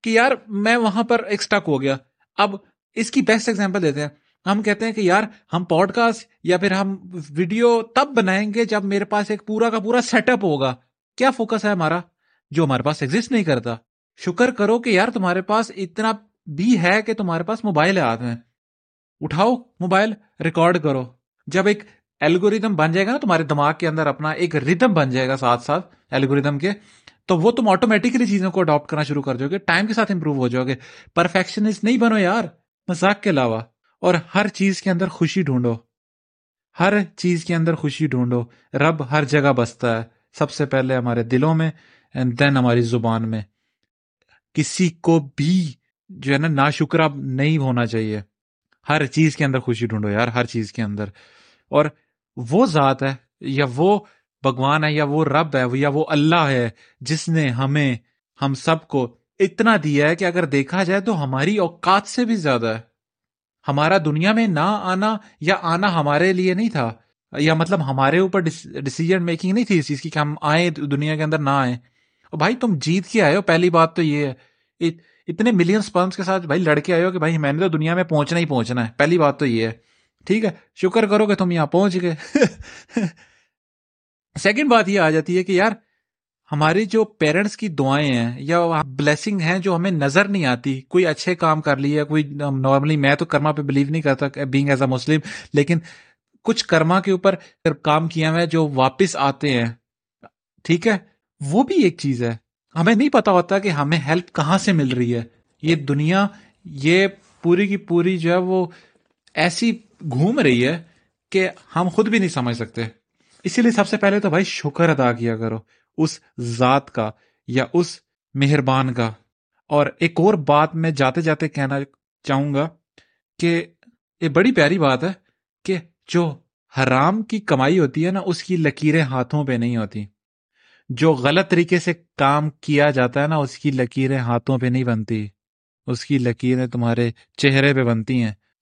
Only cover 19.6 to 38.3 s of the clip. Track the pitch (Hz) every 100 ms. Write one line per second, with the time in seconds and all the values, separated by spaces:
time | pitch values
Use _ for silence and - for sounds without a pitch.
19.6 | - - 175 190 220 214 _ - 160 165
20.6 | 170 180 151 135 123 _ _ _ - 180
21.6 | 196 208 - _ _ - 151 175 202 214
22.6 | 214 165 160 175 196 285 247 165 151 147
23.6 | 143 160 165 156 147 135 156 156 170 156
24.6 | 135 175 254 165 135 127 127 135 127 120
25.6 | 135 160 - _ - 135 135 143 143 139
26.6 | 180 202 _ _ _ _ - 175 208 240
27.6 | 214 185 226 214 247 247 220 202 185 190
28.6 | 160 147 - 151 143 143 139 123 139 190
29.6 | - 170 214 226 208 185 151 139 123 127
30.6 | 127 127 - - - - 175 185 180 -
31.6 | 214 208 208 247 233 220 180 226 185 -
32.6 | _ _ - 170 190 208 208 147 120 110
33.6 | 117 _ _ _ 180 170 - 196 208 -
34.6 | 196 185 196 175 190 - 165 190 147 127
35.6 | 120 113 _ _ _ _ _ _ _ _
36.6 | _ - 185 208 185 - 180 170 165 170
37.6 | 165 160 147 127 156 127 123